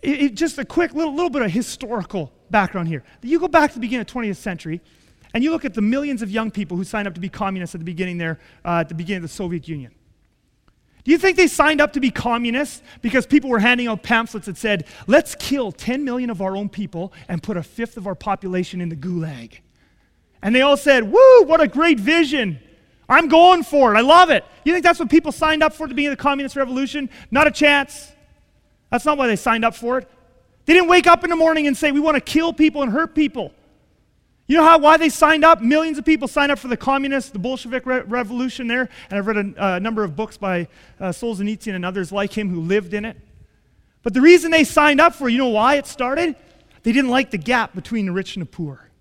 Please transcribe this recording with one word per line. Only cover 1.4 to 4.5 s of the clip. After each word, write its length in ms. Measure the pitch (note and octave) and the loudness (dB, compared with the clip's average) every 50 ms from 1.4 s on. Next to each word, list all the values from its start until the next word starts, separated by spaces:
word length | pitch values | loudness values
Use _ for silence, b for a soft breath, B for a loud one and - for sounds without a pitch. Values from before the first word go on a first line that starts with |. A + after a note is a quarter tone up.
| A#3+ | -4
of 80 | G#3 | -2
historical 840 | D#3 A3 B3 - - - - G#3+ A#3 A3+ F3+ - - G3 D#3 C3 _ _ _ _ | -2 -4 -6 -6 -10 -14 -12 -8 -8 -8 -8 -8 -8 -10 -10 -10 _ _ _ _
background 380 | F#3 G#3+ G3 F3+ - G3 E3+ E3 | 0 0 0 0 -4 -6 -6 -6
here. 160 | E3 C#3 - b b b | -6 -8 -10 b b b
You 180 | b A#3 D4+ E4+ | b -2 -2 -2
go 80 | E4 | -2
back 260 | F4+ C#4+ E4+ D4 D4 - | 2 2 2 2 2 -2
to 20 | |
the 60 | B3+ | -6
beginning 200 | A3+ A#3 A#3 B3+ | -8 -6 -6 -6
of 60 | G#3+ | -8
the 60 | - - | -8 -8
twentieth 260 | C4 A#3 G#3+ G3 - | -8 -6 -6 -8 -8
century, 420 | - G#3+ | -8 -10